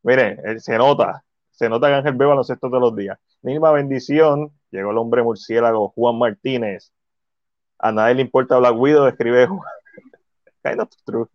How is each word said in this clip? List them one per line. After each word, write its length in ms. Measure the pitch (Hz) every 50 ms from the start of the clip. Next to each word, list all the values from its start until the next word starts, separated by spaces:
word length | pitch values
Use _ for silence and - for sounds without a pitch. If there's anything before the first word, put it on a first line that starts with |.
Miren, 360 | - 113 127 131 120 101 - - 76
eh, 160 | 104 113 113
se 160 | - - 117
nota, 480 | 110 123 139 143 - 107 95 87 - _ _ _ _ _ _
se 180 | _ _ 117 113
nota 200 | 113 120 139 143
que 60 | 143
Ángel 180 | 139 135 147
ve 140 | 131 123 135
baloncesto 420 | 143 143 139 123 - 127 - - 127
todos 120 | 123 127
los 140 | 123 117 110
días. 240 | 107 98 98 95 _ _ _ _ _
"Misma 300 | - 127 135 156 160 160
bendición", 800 | 151 143 143 139 135 127 127 - 143 156 160 156 143 147 151 147 _ _ _ _
llegó 220 | - 95 98 104
el 60 | 107 113
hombre 240 | 117 117 117 120
murciélago, 680 | 117 117 110 101 - - 113 117 117 117 113 110 104 98 _
Juan 200 | - 117 120 117 113
Martínez. 760 | 120 113 104 _ _ 135 131 123 113 104 95 92 - _ _ _ _ _ _ _ _ _ _ _ _ _ _ _ _ _ _ _
"A 120 | - 110
nadie 260 | 110 107 107 117 127
le 60 | 131
importa 360 | 131 - - 131 127 127 135 127
Black 180 | 123 123 117
Widow", 300 | 113 127 143 151 147 139
escribe 400 | 131 - - 117 117 123 123 123
Juan. 140 | 143 190 185
<laughs> 1000 | - - - - _ _ _ - _ - _ _ _ _ _ _ _ _ _ _
Kind 180 | _ 69 - -
of 80 | - - _ _ _
true. 200 | - - 117 117 _ _